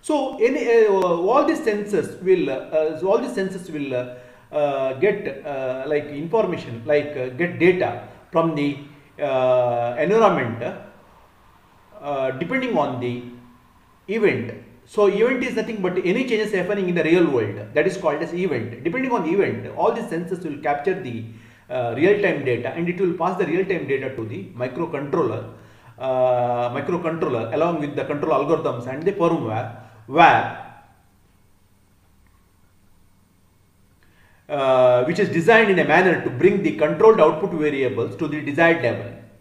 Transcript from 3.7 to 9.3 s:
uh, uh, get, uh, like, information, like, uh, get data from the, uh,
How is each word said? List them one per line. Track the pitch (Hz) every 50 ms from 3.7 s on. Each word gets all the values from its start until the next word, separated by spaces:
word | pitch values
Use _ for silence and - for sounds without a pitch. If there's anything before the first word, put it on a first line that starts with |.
| 156 147 143 135 131
uh, | 123 123 123 - - - - - - - _ -
uh, | 151 147 143 139 135 135 131 131
get, | 123 165 208 202 - - 156 135 - -
uh, | 151 139 135 131 131 127 131 131
like, | 147 151 147 147
information, | 147 147 143 156 170 - 220 208 180 165 139 - 127 117 113 113
like, | 151 147 147 147 - -
uh, | 135 127 127
get | 123 123 - - 123 120
data | 160 185 180 180 160 - - - - - - - - _
from | - 165 165 165 156
the, | 147 143 143 143 - - - - - - - _ -
uh, | 147 139